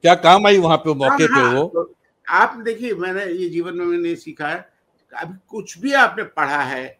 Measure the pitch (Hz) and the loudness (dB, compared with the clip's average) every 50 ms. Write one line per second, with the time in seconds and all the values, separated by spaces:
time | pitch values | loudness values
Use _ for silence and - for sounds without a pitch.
0 | - 170 180 175 175 165 180 202 208 202 202 196 175 165 160 156 - 160 151 135 | 6 6 4 6 6 6 6 8 6 6 4 6 4 2 2 2 0 -2 -2 0
1 | 135 131 139 143 160 147 254 277 131 123 123 135 151 180 175 165 170 - _ _ | 0 0 2 2 2 2 2 2 2 2 0 0 -2 -2 -4 -6 -6 -6 _ _
2 | _ _ _ _ _ - 156 185 220 247 262 240 220 233 226 202 247 240 202 170 | _ _ _ _ _ -2 2 2 2 2 0 -8 -8 -8 -8 -6 -6 -8 -6 -6
3 | 175 185 185 196 202 185 170 180 185 170 156 170 170 180 175 175 175 175 175 175 | -6 -6 -6 -6 -6 -6 -6 -6 -6 -6 -6 -6 -6 -6 -6 -6 -4 -4 -2 -2
4 | 170 170 165 160 - 156 151 - 151 147 160 185 190 _ _ _ _ _ _ _ | -2 -4 -6 -8 -10 -18 -14 -10 -8 -8 -8 -8 -12 _ _ _ _ _ _ _
5 | _ _ - - - 160 190 - _ _ - 220 190 - - 165 196 277 277 269 | _ _ -14 -14 -14 -14 -16 -20 _ _ -14 -14 -14 -14 -16 -8 -6 -2 2 2
6 | 254 - - 214 202 - _ 160 147 139 143 147 139 131 135 127 131 127 - _ | 2 2 0 -6 -10 -8 _ -4 -2 -2 -2 -4 -4 -4 -6 -8 -10 -12 -16 _